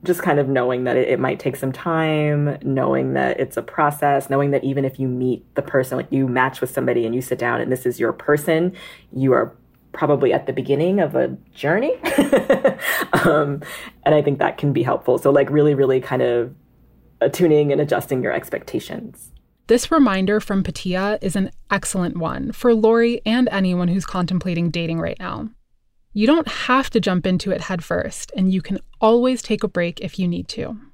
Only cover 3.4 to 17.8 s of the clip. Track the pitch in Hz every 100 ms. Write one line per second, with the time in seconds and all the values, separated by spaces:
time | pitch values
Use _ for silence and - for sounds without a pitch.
3.4 | 135 - - - 151 147 143 139 - 139
4.4 | 143 139 135 135 135 135 131 127 127 117
5.4 | - - 139 135 131 131 131 135 131 123
6.4 | 131 135 127 - 123 120 113 120 127 123
7.4 | 120 120 123 127 127 123 117 - - 147
8.4 | 151 160 175 180 - - _ - 131 123
9.4 | 117 - _ _ _ - 151 143 131 139
10.4 | - 131 127 139 170 202 156 131 131 131
11.4 | _ - 139 185 285 508 - - - 269
12.4 | - 269 269 - - - - - 175 151
13.4 | 147 143 - - - - 147 151 143 139
14.4 | 139 - 143 135 127 - - 123 135 143
15.4 | 139 151 147 139 135 131 127 127 123 120
16.4 | 120 - _ _ _ _ _ _ - -
17.4 | 175 151 147 139